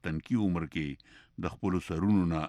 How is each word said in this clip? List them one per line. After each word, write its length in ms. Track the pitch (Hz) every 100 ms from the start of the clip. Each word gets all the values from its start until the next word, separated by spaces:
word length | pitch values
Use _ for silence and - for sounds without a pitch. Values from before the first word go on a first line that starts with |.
تنکي 320 | 90 80 - 123
عمر 220 | 101 85 80
کې 140 | 82 73 67 - - - -
د 100 | 85
خپلو 260 | - 98 90 -
سرونو 360 | 82 98 101 87
نه 100 | 80